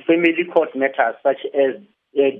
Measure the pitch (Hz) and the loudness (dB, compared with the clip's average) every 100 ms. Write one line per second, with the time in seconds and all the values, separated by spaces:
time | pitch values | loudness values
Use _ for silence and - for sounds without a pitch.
0 | - 170 170 165 175 170 156 135 135 - | 0 2 2 0 -2 -2 -2 -2 -2 0
1 | 117 - 139 135 135 143 135 104 - _ | -2 -2 -2 -2 -2 0 0 -2 -12 _
2 | _ 143 135 | _ 0 0